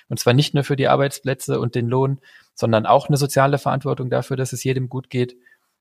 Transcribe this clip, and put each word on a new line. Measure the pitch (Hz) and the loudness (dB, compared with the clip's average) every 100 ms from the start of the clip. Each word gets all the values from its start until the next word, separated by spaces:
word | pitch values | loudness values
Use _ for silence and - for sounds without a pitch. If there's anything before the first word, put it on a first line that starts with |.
| - | -10
Und | 113 | -2
zwar | - | 4
nicht | 123 - | 4 4
nur | 143 | 0
für | 139 135 | 0 0
die | 127 | 2
Arbeitsplätze | 135 139 - 131 135 - 131 | 2 2 -4 -6 -6 -4 -4
und | 120 123 | -2 -2
den | 117 | 0
Lohn, | 127 135 135 _ - _ | 0 0 -2 _ -20 _
sondern | - 117 110 104 | -6 0 2 4
auch | 131 - | 4 4
eine | 143 | 0
soziale | 139 139 139 143 | 0 2 2 2
Verantwortung | 147 143 139 131 127 | -2 -4 -4 -4 -2
dafür, | 127 - 131 | -4 -2 -4
dass | 131 | -6
es | 120 | -4
jedem | 131 131 127 | -4 -4 -4
gut | 98 - | -8 -6
geht. | 127 123 - _ _ _ _ | -4 -4 -6 _ _ _ _